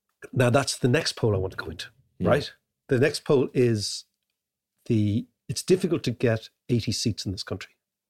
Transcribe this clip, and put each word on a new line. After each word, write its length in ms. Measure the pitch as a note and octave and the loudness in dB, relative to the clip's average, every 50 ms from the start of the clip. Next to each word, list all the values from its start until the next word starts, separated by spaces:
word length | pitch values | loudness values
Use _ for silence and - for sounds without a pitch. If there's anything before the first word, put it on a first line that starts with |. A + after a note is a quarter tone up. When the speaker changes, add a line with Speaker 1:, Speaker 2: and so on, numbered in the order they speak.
| _ _ _ _ - - | _ _ _ _ -14 -4
Speaker 1:
Now, 180 | - B2+ B2+ B2 | 0 2 2 4
that's 260 | A2+ C#3 - - - | 4 2 0 0 -4
the 100 | - - | -2 0
next 260 | B2 B2+ D#3+ E3 - - | 2 2 2 0 -2 -4
poll 200 | - - A2+ G2+ | -2 0 0 0
I 60 | F#2+ | 0
want 120 | F#2 F#2 | -2 -4
to 60 | - | -6
go 140 | - - F2 | -10 -12 -12
into, 160 | D#2+ - - - _ _ _ _ _ - | -10 -12 -14 -16 _ _ _ _ _ -2
Speaker 2:
Yeah. 100 | F#2 F#2+ | 2 2
Speaker 1:
right? 220 | B2 D3 - - - _ _ _ _ _ _ | 2 2 0 -4 -12 _ _ _ _ _ _
The 120 | - C#3 A#2 | 0 2 2
next 260 | C#3 D#3+ - - - | 2 2 0 -2 0
poll 240 | - D3+ B2 C3+ - - | 2 2 2 2 2 2
is 520 | C#3+ B2 A#2+ A2+ G#2 G2+ - - - - _ _ _ _ _ _ _ _ _ _ _ _ _ _ _ _ | 2 2 2 2 0 -2 -6 -8 -10 -14 _ _ _ _ _ _ _ _ _ _ _ _ _ _ _ _
the, 400 | - A#2+ G#2+ G#2 G#2 G2+ B2 - - _ _ _ - | 0 2 2 2 2 0 -2 -4 -6 _ _ _ -10
it's 140 | B2+ - - | -10 -4 0
difficult 400 | - F3+ F3+ - D#3+ D#3+ D3 - | 2 2 2 2 0 -2 -2 -2
to 80 | C3+ | -4
get 380 | A2+ - - A#2 A2+ A2+ - - _ _ _ - | -4 0 0 0 0 0 -4 -10 _ _ _ -2
eighty 220 | B2 A2+ - A#2 | -2 -2 0 -2
seats 340 | G#2 - - A#2 F#2+ - - | -4 -2 -2 -4 -4 -4 -6
in 60 | G#2+ | -8
this 120 | F#2 - - | -8 -8 -8
country. 300 | - G#2+ F#2+ - - _ _ _ _ _ _ _ _ | -10 -10 -12 -12 -16 _ _ _ _ _ _ _ _